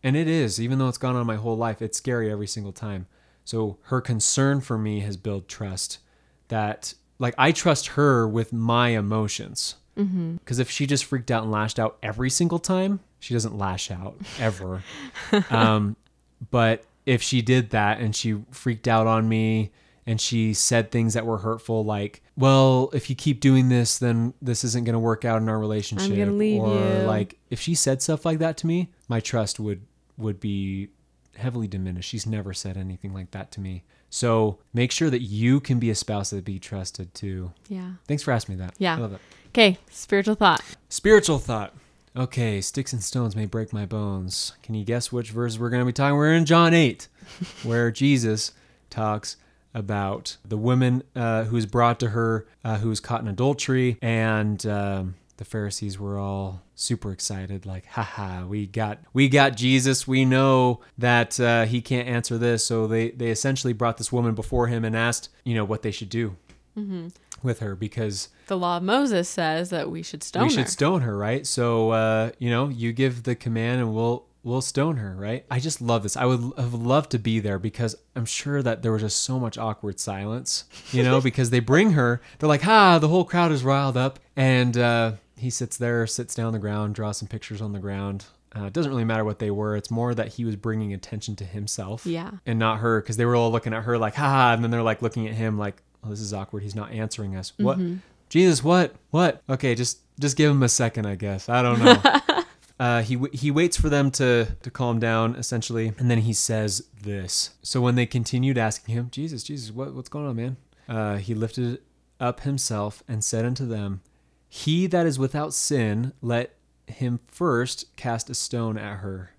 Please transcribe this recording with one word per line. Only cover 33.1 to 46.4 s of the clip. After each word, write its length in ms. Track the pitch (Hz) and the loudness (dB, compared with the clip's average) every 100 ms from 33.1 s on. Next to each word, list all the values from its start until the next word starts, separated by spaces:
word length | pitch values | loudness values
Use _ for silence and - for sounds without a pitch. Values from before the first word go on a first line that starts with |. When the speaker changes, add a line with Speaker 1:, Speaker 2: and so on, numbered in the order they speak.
Speaker 1:
like 200 | 95 92 | -12 -12
that 180 | 95 98 | -14 -14
to 80 | - | -10
me. 220 | 95 90 _ _ _ | -10 -10 _ _ _
So 480 | - 123 113 110 92 _ | -4 2 4 2 -2 _
make 200 | 117 127 | -2 0
sure 180 | - 165 | 2 0
that 120 | 127 | 0
you 360 | 113 104 120 139 | -2 0 4 4
can 200 | 135 120 | 2 0
be 100 | 113 | 2
a 40 | 104 | -2
spouse 340 | - 104 98 | -2 -4 -4
that 140 | 101 | -6
be 140 | 95 95 | -8 -10
trusted 520 | - 98 92 - 92 | -8 -8 -8 -10 -14
too. 380 | - 101 92 90 - - | -8 -8 -6 -8 -12 -12
Speaker 2:
Yeah. 220 | 190 180 180 - | -10 -10 -14 -6
Speaker 1:
Thanks 160 | 147 | -4
for 80 | - | 0
asking 260 | 120 - 92 | -2 -2 -8
me 80 | |
that. 100 | 90 - | -10 -4
Speaker 2:
Yeah. 160 | 185 160 | -2 -2
Speaker 1:
I 20 | |
love 140 | 113 | -4
it. 80 | 95 - - - | -8 -18 -20 -4
Speaker 2:
Okay, 300 | - 208 185 - | 4 6 4 -8
spiritual 460 | - - 202 196 214 | -18 0 0 2 4
thought. 260 | 196 135 - - _ | 4 4 -2 -20 _
Speaker 1:
Spiritual 500 | - 202 214 196 143 | -2 6 8 6 0
thought. 360 | - 113 98 - _ _ _ 127 | 0 -4 -6 -14 _ _ _ -6
Okay, 440 | 127 - 113 101 | -4 0 0 0
"Sticks 320 | 98 - 131 | -4 -6 -4
and 100 | 120 | -6
stones 320 | - 127 117 | -4 -2 -2
may 120 | 104 107 | -2 -4
break 260 | 113 110 | -4 -4
my 120 | 104 98 | -6 -4
bones." 640 | 107 104 95 92 - - - | -4 -4 -4 -6 -6 -8 -10
Can 140 | - 110 | -8 -6
you 80 | |
guess 260 | 104 120 - | -2 -2 -2
which 200 | 123 110 | -6 -6
verse 260 | 110 120 110 | -4 -4 -2
we're 120 | 120 | -2
gonna 140 | 123 | 0
be 80 | 123 | 0
talking? 240 | 120 139 143 | 2 2 4
We're 160 | 151 | 4
in 100 | 165 | 4